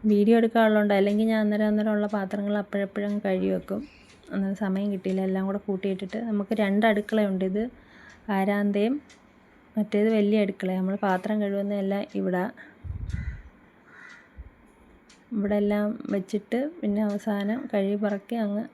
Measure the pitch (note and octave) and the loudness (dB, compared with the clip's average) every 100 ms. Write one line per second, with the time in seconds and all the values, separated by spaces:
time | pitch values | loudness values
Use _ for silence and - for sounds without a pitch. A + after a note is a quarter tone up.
0 | A3 G#3 G#3 A#3 A3+ A#3 A3 G#3+ G#3 G3+ | 4 4 6 6 4 4 4 4 4 4
1 | G3+ G#3 A3+ A3 G#3 G#3 G#3+ G#3 G#3+ G#3 | 4 2 2 2 0 2 2 2 0 0
2 | G#3 G#3 G3 G#3 G3+ G#3 G3+ G3+ G3 G#3 | 0 -2 -4 -4 -2 -2 -2 -4 -4 -4
3 | G3+ G#3 G3+ F#3 F#3+ F#3 - G3 D4 - | -4 -2 0 0 0 -2 -4 -8 -8 -18
4 | - - - G3 G3 G3 G3+ F#3+ G#3 G3 | -20 -20 -8 -4 -4 -2 -2 -2 -2 -4
5 | F#3+ F#3+ F#3+ F#3+ F#3+ G3+ - F#3+ G3 F#3 | -2 -2 0 -2 -2 -4 -4 -4 -2 -4
6 | F#3+ A3 A#3 G#3 G3 A3 G3+ G3+ A3 G#3 | -6 -8 -4 -4 -2 0 2 4 4 2
7 | G#3+ A3 G#3 F#3+ F#3+ G3+ A#3+ - - - | 0 0 0 0 -2 -2 -4 -8 -20 -20
8 | - - - G3 G3 G3+ G3+ G3+ G#3+ D4 | -20 -18 -2 0 2 2 2 2 0 0
9 | - - - _ _ - _ - G#3 G#3 | -6 -20 -20 _ _ -20 _ -4 0 2
10 | G#3+ A3 G3+ G#3+ G3 - F#3 F#3 F#3 G3 | 4 4 4 4 2 0 -2 0 -2 0
11 | G3+ F#3 F#3 G#3+ G#3 G3+ G3+ G3+ G3 G3 | 0 0 0 -2 0 -2 -2 -2 -2 -2
12 | - G3 F#3+ F3+ G3+ - - - - - | -4 -4 0 0 -2 -6 -20 -16 -12 -10
13 | - - - - - - - _ - - | -6 -6 -8 -10 -16 -20 -20 _ -20 -20
14 | - - - - - - - _ - - | -20 -20 -20 -20 -20 -20 -20 _ -20 -20
15 | _ - _ A3 G3+ G#3 G#3 G#3 G#3 A3 | _ -20 _ -4 0 0 2 0 -2 -4
16 | - G3+ F#3+ G#3 G3+ A#3 C#4+ F4 G#3+ G#3 | -4 -4 -2 -6 -4 -4 -4 -4 -2 0
17 | G#3+ G3+ A3 G3+ G3+ A#3+ - G3+ G3 G#3 | 0 -2 -4 -2 -2 -4 -2 -2 0 0
18 | G#3 G3+ - A#3 G#3 G#3 - | -2 -2 -4 -4 -2 -2 -6